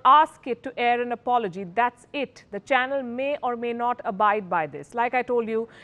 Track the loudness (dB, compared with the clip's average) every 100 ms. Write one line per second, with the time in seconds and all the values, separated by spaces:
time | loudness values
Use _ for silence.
0 | 6 8 6 -2 -8 -8 -8 -2 0 0
1 | -2 -6 0 0 0 -8 -6 -2 -2 -2
2 | -12 -8 -8 -10 -14 -12 0 0 0 -4
3 | -6 -6 -4 -4 -4 -4 -6 -4 -2 -2
4 | -4 0 2 2 0 -2 -2 -8 -10 -4
5 | 0 0 0 0 0 -2 -4 -12